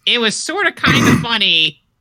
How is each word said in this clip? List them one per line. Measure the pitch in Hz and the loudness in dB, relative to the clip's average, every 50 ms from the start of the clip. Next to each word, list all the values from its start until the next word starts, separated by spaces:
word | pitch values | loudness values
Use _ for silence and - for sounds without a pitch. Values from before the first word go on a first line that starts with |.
| - | -4
it | 190 214 240 | -2 0 0
was | 233 220 202 | 0 -2 -2
sort | - - - 311 392 403 330 | -4 -6 -6 -4 -2 -2 -4
of | - | -2
kind | - - - 269 269 240 247 | 0 2 2 2 2 2 2
of | 247 - | 2 2
<coughs> | |
funny, | - 233 233 220 202 185 170 160 160 156 151 _ _ _ _ _ | 0 -2 -2 -2 0 0 2 2 0 0 -4 _ _ _ _ _